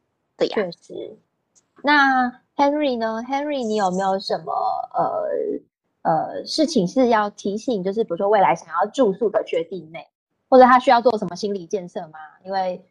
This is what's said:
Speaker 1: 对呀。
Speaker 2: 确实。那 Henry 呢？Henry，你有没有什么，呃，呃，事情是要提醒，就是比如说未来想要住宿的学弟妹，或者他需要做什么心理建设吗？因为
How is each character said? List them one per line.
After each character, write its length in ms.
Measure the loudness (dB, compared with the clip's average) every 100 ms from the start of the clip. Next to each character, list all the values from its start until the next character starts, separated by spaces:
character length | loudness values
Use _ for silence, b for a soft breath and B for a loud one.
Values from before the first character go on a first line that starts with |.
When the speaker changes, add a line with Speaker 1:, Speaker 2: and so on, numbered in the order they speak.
| _ _ _ -4
Speaker 1:
对 100 | -2
呀。 80 | -2
Speaker 2:
确 160 | -6
实。 460 | -8 _ -14 -14 -18 _ _ _ _ _ _
那 460 | 2 4 4 2 0 -4 _ 0
Henry 420 | 0 2 0 -2
呢？ 260 | -4 -6 -4
Henry， 380 | -4 -4 -4 -2
你 100 | 0
有 140 | 0
没 80 | 0
有 220 | 0 -2
什 180 | -2 -6
么， 160 | -4 -4 -2 -4 -6
呃， 1160 | -4 -2 -2 -4 -4 -4 -6 _ _ _ _ -2
呃， 360 | -2 -2 -8 -8
事 220 | -2 0
情 200 | 2 0
是 220 | 2 2
要 180 | 2 0
提 260 | -4 -6 -6
醒， 260 | -4 -4
就 80 | -4
是 120 | -4
比 80 | -4
如 60 | -2
说 120 | 2
未 100 | 4
来 160 | 4 2
想 120 | -4
要 160 | -4 -4
住 200 | 0 0
宿 160 | 2 -2
的 140 | -2 -2
学 160 | -4
弟 180 | -4 -10 -8
妹， 160 | -8 -10 _ _ _ 4
或 100 | 8
者 60 |
他 140 | 8 8
需 120 | 6
要 100 | 4
做 160 | 4 0
什 100 | -4
么 80 | -8
心 180 | -8
理 120 | -8 -6
建 240 | -8 -8
设 120 | -12 -14
吗？ 120 | -16 -20 _
因 80 | -8
为 320 | -4 -4 -6 _